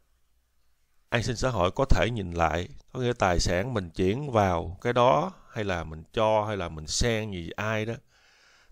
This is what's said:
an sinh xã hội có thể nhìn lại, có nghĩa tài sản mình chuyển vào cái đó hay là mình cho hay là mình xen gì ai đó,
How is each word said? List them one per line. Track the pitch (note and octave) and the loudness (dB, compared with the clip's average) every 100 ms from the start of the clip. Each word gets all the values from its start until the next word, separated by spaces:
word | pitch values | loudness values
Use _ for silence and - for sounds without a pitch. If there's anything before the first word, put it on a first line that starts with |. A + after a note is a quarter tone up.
| _ _ _ _ _ _ _ _ _ _ - | _ _ _ _ _ _ _ _ _ _ -4
an | A#2 | -2
sinh | A#2 A2+ | -2 -2
xã | B2+ | -2
hội | A2+ F2+ | 2 0
có | - C3+ | 2 4
thể | F#2 G2+ | 6 4
nhìn | A#2+ F2+ | -2 -4
lại, | E2+ D#2+ E2 - - - | 0 2 0 -6 -12 -14
có | C3 | -4
nghĩa | A#2+ | -2
tài | A#2+ F#2+ E2+ | 2 2 2
sản | - F2+ C3 | 2 0 0
mình | A2+ F2 | -4 -4
chuyển | F2 F#2 A#2+ D3 | 0 0 0 0
vào | A2+ F#2+ E2+ F2 F2+ | 2 2 2 -4 -6
cái | A#2+ | -2
đó | B2 B2 D3 F#3 - - | 4 4 4 0 -6 -12
hay | A#2 | -6
là | G2+ F2 | -4 -4
mình | D#2+ D#2 D#2 | -6 -12 -8
cho | A#2 A2 G#2+ G#2 | 0 2 2 0
hay | G2+ | -4
là | E2+ | -6
mình | D#2 D2+ | -8 -6
xen | - A#2+ A2 G#2+ | -2 0 -2 -4
gì | F2+ E2 | -8 -8
ai | - G#2+ A2 A2 | -6 -4 -4 -4
đó, | A#2 - _ _ _ _ _ - | -8 -14 _ _ _ _ _ -18